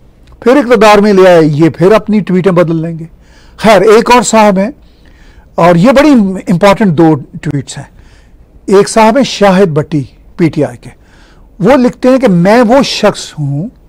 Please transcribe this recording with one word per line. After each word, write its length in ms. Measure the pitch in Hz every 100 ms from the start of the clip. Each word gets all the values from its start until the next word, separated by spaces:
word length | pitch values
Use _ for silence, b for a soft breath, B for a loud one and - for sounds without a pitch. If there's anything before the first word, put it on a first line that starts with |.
| _ _ _ -
फिर 120 | 233 285
इक़्तिदार 440 | 233 226 214 208
में 120 | 208
ले 140 | 196 185
आए, 160 | 175
ये 260 | 160 147 165
फिर 240 | - 180
अपनी 280 | 214 208 208
ट्वीटें 340 | 185 185 190
बदल 220 | 175 165 165
लेंगे। 280 | 165 160 160 _ b b b -
खैर, 220 | 214 196
एक 280 | 214 214 220
और 120 | 240
साहब 360 | - 220 208 190
हैं, 160 | 208 - b b b b b b b -
और 180 | 170 175
ये 160 | 226
बड़ी 180 | 254 302 254 196 190 -
इंपॉर्टेंट 460 | 170 202 190 202
दो 200 | 151 160
ट्वीट्स 640 | 143 - 170 156 139 131 143
हैं। 140 | 127 b b b b b _ _ - 196
एक 100 | 196
साहब 280 | 226 220 262
हैं 80 |
शाहिद 500 | 220 - 196 185 196
भट्टी 340 | 151 147 151 123 _ - -
पीटीआई 380 | 160 156 127 120
के, 140 | 120 - b b b b b -
वो 160 | 196 277
लिखते 320 | 247 - 254
हैं 120 | 262
कि 80 | 247
मैं 340 | 175 180 233
वो 200 | 226 269
शख्स 520 | 214 - 208 - - -
हूं 400 | 143 139 220 -